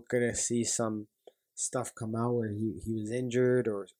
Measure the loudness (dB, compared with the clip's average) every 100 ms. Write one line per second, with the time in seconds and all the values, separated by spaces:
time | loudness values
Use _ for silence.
0 | 0 0 2 0 0 0 0 0 -2 -2
1 | -8 _ -20 _ _ -8 -4 -4 -4 -6
2 | -4 0 2 2 0 -2 -2 -4 -4 -4
3 | -2 -2 0 4 4 4 2 -2 -6 _